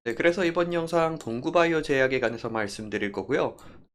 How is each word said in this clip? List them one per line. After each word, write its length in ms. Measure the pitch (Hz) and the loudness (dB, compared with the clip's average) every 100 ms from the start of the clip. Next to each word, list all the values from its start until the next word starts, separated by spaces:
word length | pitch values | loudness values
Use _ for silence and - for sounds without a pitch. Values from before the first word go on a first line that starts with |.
네, 100 | 120 | -6
그래서 300 | 113 165 175 | 0 2 2
이번 280 | 170 170 175 | 2 2 0
영상 460 | 170 165 170 165 160 | 0 0 2 0 -2
동구바이오 640 | - 117 165 170 170 160 | -6 -6 0 4 4 2
제약에 380 | 151 135 131 131 | 2 2 4 2
관해서 280 | 113 117 117 | 0 -2 -4
말씀드릴 640 | 110 104 - 107 104 101 | -4 -4 -6 -6 -4 -4
거고요. 460 | 101 95 151 135 - - - - | -4 -2 0 0 -4 -16 -20 -12